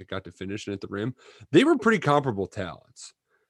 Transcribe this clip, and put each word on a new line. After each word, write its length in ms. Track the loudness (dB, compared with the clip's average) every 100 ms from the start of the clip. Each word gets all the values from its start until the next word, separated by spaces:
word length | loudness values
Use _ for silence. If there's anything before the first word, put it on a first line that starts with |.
| -12
got 160 | -12
to 60 | -12
finish 380 | -12 -10 -10 -8
it 40 |
at 80 | -10
the 60 | -8
rim. 300 | -6 -6 -8 -16 -20 2
They 140 | 4
were 120 | 6 4
pretty 220 | 4 2
comparable 480 | 4 2 2 -4 -6
talents. 640 | -6 -10 -10 _ -20 -20 _ _ _ _